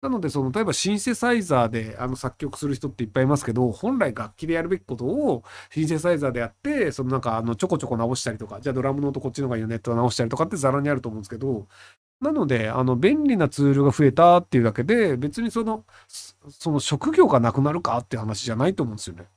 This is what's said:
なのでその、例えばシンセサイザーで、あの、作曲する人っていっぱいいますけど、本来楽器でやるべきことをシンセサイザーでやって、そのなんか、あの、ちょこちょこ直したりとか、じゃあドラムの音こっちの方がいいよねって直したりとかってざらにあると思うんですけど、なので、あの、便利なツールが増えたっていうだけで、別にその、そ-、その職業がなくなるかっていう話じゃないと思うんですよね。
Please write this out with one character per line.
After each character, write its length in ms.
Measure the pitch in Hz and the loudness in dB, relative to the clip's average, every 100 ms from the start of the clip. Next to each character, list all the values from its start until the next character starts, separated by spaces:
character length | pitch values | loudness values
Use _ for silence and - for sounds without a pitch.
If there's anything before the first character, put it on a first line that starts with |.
な 80 | 269 | -4
の 100 | 247 | -2
で 100 | 160 | -2
そ 140 | 143 | -2
の、 80 | 131 | -2
例 100 | 160 | -2
え 20 | 214 | -2
ば 80 | |
シ 180 | 139 180 | 0 0
ン 80 | 208 | -2
セ 140 | 226 | -2
サ 180 | 233 240 | -2 0
イ 120 | 240 | 0
ザ 220 | 180 139 117 | 2 2 2
ー 40 | |
で、 260 | 113 110 110 | 0 -6 -8
あ 100 | 127 | -6
の、 100 | 127 | -6
作 200 | 131 - | -8 -8
曲 200 | 143 - | -10 -6
す 100 | 147 | -6
る 80 | 139 | -4
人 140 | 143 | -6
っ 20 | |
て 140 | - 113 | -6 -4
い 20 | |
っ 20 | |
ぱ 120 | 135 | 0
い 20 | |
い 40 | 131 | 2
ま 100 | 143 | 2
す 80 | - | 0
け 80 | |
ど、 180 | 113 123 | 0 0
本 280 | 107 214 262 | 0 -4 0
来 140 | 170 | -2
楽 220 | 107 107 _ | -4 -10 _
器 120 | 160 | -4
で 80 | 165 | -4
や 60 | |
る 60 | 165 | -2
べ 100 | 185 | -4
き 60 | - | -6
こ 120 | 120 | -6
と 80 | 123 | -4
を 380 | 233 294 131 - - - | -2 -2 -2 -6 -20 -10
シ 120 | - | -4
ン 60 | 156 | -2
セ 100 | 160 | 0
サ 140 | 165 | 0
イ 60 | 165 | 0
ザ 100 | 143 | 0
ー 40 | |
で 80 | 123 | -2
や 60 | 117 | -6
っ 60 | |
て、 380 | _ 285 294 185 | _ -4 0 -2
そ 140 | - 127 | -2 -2
の 60 | |
な 60 | 131 | -2
ん 20 | |
か、 160 | 127 113 | 0 -2
あ 40 | |
の、 140 | 117 113 | -2 -2
ち 80 | |
ょ 60 | 185 | 0
こ 80 | 180 | -2
ち 80 | 131 | -2
ょ 20 | |
こ 80 | 120 | -2
直 200 | 117 127 | -2 -2
し 80 | |
た 100 | - | -4
り 40 | 107 | -8
と 80 | 107 | -10
か、 140 | 104 | -8
じ 80 | 135 | -4
ゃ 40 | |
あ 20 | |
ド 80 | 131 | -2
ラ 100 | 135 | -2
ム 80 | 139 | 0
の 100 | 143 | -2
音 120 | 143 | -4
こ 80 | 131 | -6
っ 20 | |
ち 100 | 127 | -4
の 60 | 139 | -4
方 40 | |
が 40 | 117 | -2
い 40 | |
い 20 | |
よ 60 | 110 | -4
ね 80 | 113 | -6
っ 20 | |
て 100 | 123 | -2
直 180 | 117 120 | 0 0
し 60 | - | 0
た 80 | 117 | -2
り 40 | |
と 60 | - | 0
か 80 | |
っ 60 | 160 | -2
て 80 | 190 | 0
ざ 140 | 135 | 0
ら 100 | 139 | 2
に 80 | 143 | 0
あ 60 | 143 | -2
る 40 | |
と 80 | 123 | -4
思 100 | 107 | -10
う 20 | |
ん 20 | |
で 20 | |
す 60 | 101 | -12
け 80 | 117 | -8
ど、 300 | 135 117 98 - - _ _ _ | -4 -4 -8 -20 -20 _ _ _
な 80 | 277 | -2
の 140 | 302 165 | 0 2
で、 220 | 123 110 | 0 0
あ 140 | 123 | 0
の、 120 | 127 123 | 2 4
便 280 | 175 294 | 4 4
利 140 | 294 226 | 2 2
な 120 | 147 | 2
ツ 140 | - | 2
ー 100 | 143 | 2
ル 100 | 139 139 | 6 4
が 60 | |
増 140 | - 143 | 6 4
え 60 | |
た 280 | 123 170 175 | 8 8 8
っ 60 | 175 | 4
て 120 | 131 | 2
い 40 | |
う 20 | 117 | 2
だ 80 | |
け 100 | 104 | 0
で、 340 | 123 233 208 131 | 0 2 2 0
別 240 | 143 180 | -4 -4
に 100 | 233 | -4
そ 120 | 233 | -2
の、 220 | 226 214 - - _ | -2 -4 -8 -20 _
そ-、 280 | - - _ 147 | -16 -18 _ -20
そ 220 | - 165 | -8 -2
の 80 | 147 | 0
職 320 | - 143 - | 0 -2 0
業 140 | 320 370 | 6 8
が 120 | 135 | 8
な 140 | 117 | 4
く 80 | 120 | 4
な 100 | 139 | 2
る 100 | 165 | 2
か 160 | - 117 | 0 -2
っ 80 | 117 | -4
て 100 | 120 | -6
い 20 | |
う 40 | |
話 240 | 110 107 - | -6 -6 -4
じ 60 | |
ゃ 40 | 110 | 0
な 120 | 147 | 0
い 80 | 190 | 0
と 80 | |
思 80 | 131 | -4
う 40 | 104 | -6
ん 20 | |
で 60 | |
す 60 | - | -12
よ 60 | 87 | -14
ね。 120 | 87 | -18